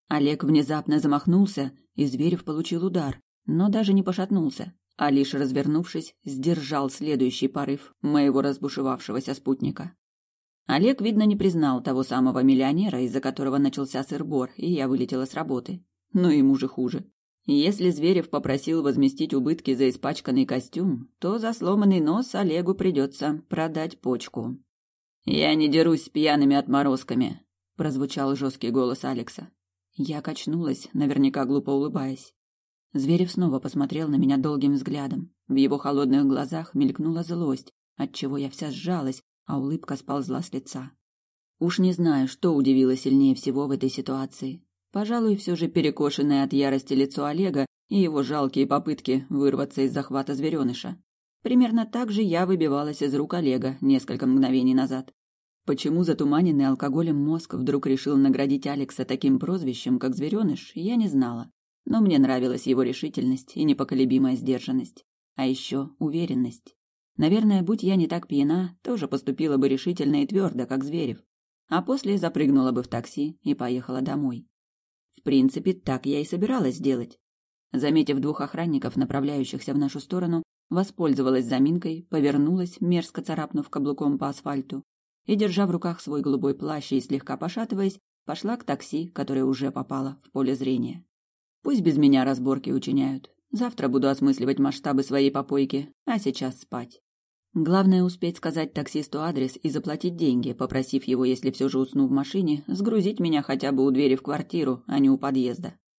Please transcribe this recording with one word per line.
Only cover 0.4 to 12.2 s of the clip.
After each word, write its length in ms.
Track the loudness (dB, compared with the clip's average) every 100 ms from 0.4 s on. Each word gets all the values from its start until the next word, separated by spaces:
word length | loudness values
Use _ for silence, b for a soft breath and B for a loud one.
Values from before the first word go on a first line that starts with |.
внезапно 560 | 4 4 4 -2 0 2
замахнулся, 720 | 2 2 4 4 4 0 -6 b b -4
и 100 | -2
Зверев 380 | 0 0 0
получил 420 | -2 -6 -4 -2 0
удар, 340 | -2 -2 -6 _ _ -2
но 220 | 2 2
даже 220 | 2 4
не 100 | 2
пошатнулся, 720 | 2 -2 0 0 0 -4 -10 -16 _ -4
а 140 | 2
лишь 220 | 2 2
развернувшись, 840 | 0 -2 0 0 0 -2 -6 -10 -14 -10
сдержал 640 | -4 0 0 -2 -2 -2
следующий 580 | -4 -2 0 0 0 -2
порыв 460 | -2 -4 -6 -8 _
моего 400 | 0 2 4 4
разбушевавшегося 920 | 0 -2 -6 -4 -4 -4 -6 -6 -6 -6
спутника. 580 | -2 -2 -2 -6 -12 -16 _ _ _ _ _ _ -2
Олег, 360 | 2 2 2
видно, 220 | 0 2
не 140 | 2 4
признал 440 | 2 2 2 0
того 220 | -2 -2
самого 400 | -2 0